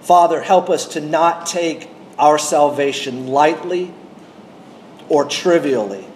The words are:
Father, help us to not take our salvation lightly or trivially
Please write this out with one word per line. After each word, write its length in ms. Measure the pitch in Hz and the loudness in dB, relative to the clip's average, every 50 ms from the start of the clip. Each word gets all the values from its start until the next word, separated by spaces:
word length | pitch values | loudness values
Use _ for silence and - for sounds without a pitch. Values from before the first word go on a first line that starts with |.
Father, 400 | - - 175 180 170 170 165 151 | 2 4 4 4 4 4 0 -2
help 280 | - - 196 180 180 185 | 0 2 2 2 4 2
us 160 | 175 147 - - | -2 -2 -2 -8
to 140 | - 165 | -10 -10
not 460 | 151 151 160 156 165 170 170 - - - | -8 -4 0 2 2 2 0 -2 -8 -8
take 420 | - 180 170 165 147 - - - - - - - - - | -6 -4 -4 -4 -6 -8 -12 -18 -20 -20 -20 -20 -4 2
our 180 | 143 151 151 151 | 4 4 4 4
salvation 880 | 147 - 170 151 147 143 - 139 143 139 131 - - 139 123 127 131 127 | 0 0 2 2 2 2 2 0 -2 -2 -2 -4 -8 -8 -8 -8 -8 -2
lightly 640 | 131 139 147 156 170 160 - 180 180 180 180 180 - - - - - - - - - - - - - - - - - - - - - - - - | 2 2 4 2 2 -2 -6 -6 -6 -6 -6 -8 -10 -20 -20 -20 -20 -20 -20 -20 -20 -20 -20 -20 -20 -20 -20 -20 -20 -20 -20 -20 -20 -20 -6 0
or 160 | 160 147 139 | 0 0 0
trivially 800 | 139 - - - 185 175 170 147 147 135 117 107 98 98 98 95 - - | 0 -4 -4 0 2 2 2 2 0 -2 -2 -2 -4 -6 -10 -12 -16 -20